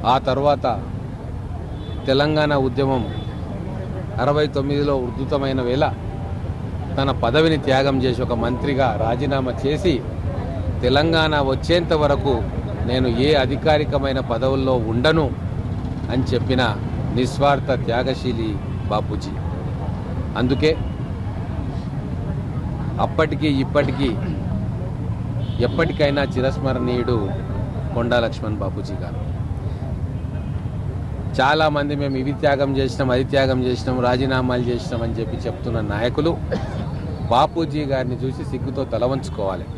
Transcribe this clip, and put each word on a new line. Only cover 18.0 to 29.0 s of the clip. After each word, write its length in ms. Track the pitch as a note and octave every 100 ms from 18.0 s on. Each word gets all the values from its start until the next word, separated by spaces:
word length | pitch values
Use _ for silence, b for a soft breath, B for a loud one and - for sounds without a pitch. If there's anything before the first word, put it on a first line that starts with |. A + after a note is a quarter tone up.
| C3+ B2+ B2+ A#2+ A2 G2 - - -
బాపూజీ. 420 | G#2+ - G#2 - - - - - - - - - - - G#2+
అందుకే 400 | B2 C3+ D3+ D#3+ - - - - - - - - - - - - - - - - - - - - - -
అప్పటికి 460 | - - D#3 D3 D3+
ఇప్పటికీ 680 | C3+ C3 D3 C3+ B2+ - B2 - - - - - - - - - - - - - -
ఎప్పటికైనా 640 | A#2 A#2 D#3+ - C#3+ C#3+
చిరస్మరణీయుడు 1040 | C3+ B2+ C3 C3 C3 B2 B2 B2 A#2+ A#2+ G2+ A#2+ - - - - - A#2+
కొండా 240 | A#2 B2
లక్ష్మణ్ 360 | A2+ - A2 G2+
బాపూజీ 380 | G2 F2+ -
గారు. 220 | F#2+